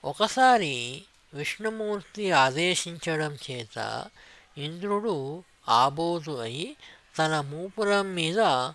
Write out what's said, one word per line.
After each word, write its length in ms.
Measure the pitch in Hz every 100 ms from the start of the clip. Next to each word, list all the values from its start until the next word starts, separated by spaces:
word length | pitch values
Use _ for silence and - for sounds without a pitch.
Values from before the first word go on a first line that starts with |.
ఒకసారి 1000 | 143 139 208 - 262 240 170 127 120 131 - _ _
విష్ణుమూర్తి 960 | 143 147 - 214 220 214 208 - - 202
ఆదేశించడం 1080 | 160 - 135 175 175 170 170 170 156 151 147 -
చేత 560 | 127 117 - 107 113 - - - - _ -
ఇంద్రుడు 880 | 147 170 202 208 220 165 135 160 - _ -
ఆబోతు 640 | 113 135 143 170 170 151
అయి, 460 | 139 113 127 202 294 - - _ -
తన 220 | 156 156
మూపురం 760 | 143 151 185 208 202 202 196
మీద 580 | 180 160 190 214 127 127